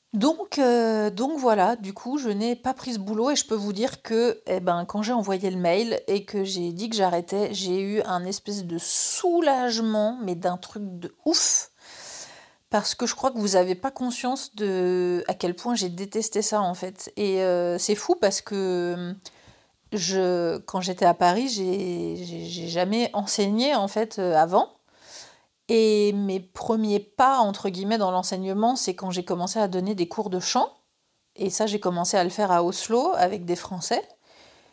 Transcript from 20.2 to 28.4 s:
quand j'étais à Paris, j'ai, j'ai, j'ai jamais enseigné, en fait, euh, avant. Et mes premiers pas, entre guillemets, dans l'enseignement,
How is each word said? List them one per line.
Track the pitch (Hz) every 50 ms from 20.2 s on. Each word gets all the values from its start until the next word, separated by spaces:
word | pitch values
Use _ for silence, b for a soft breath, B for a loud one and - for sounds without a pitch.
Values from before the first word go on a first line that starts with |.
| 185 180 180 175 170 165 165 -
quand | - - - 185
j'étais | 180 190 180 185 190
à | 175 170
Paris, | - 180 180 175 220 262 269
j'ai, | 233 202 185 185 185 196 185 180 175 170 170 165 170 180
j'ai, | 180 175 170 170 170
j'ai | 170 175 175 170 170
jamais | 170 175 180 190 214 233 240 - -
enseigné, | 208 202 - - - 202 196 208 226 254 285 294
en | 226 196 196
fait, | - 214 226 220 - 208
euh, | 185 180 165
avant. | 156 160 170 185 220 381 - - _ B B B B B B B B B B B B B B _ _ _ -
Et | 233 226 220 214 214 208 208 208
mes | 202 202 202 196 185 190
premiers | 180 - _ - - - 226 220 220 208 208 202
pas, | 208 - _ - 254 262 269 254
entre | 226 202 196 - - 196
guillemets, | 175 180 196 202 226
dans | 220 202 185
l'enseignement, | 185 185 180 - 190 185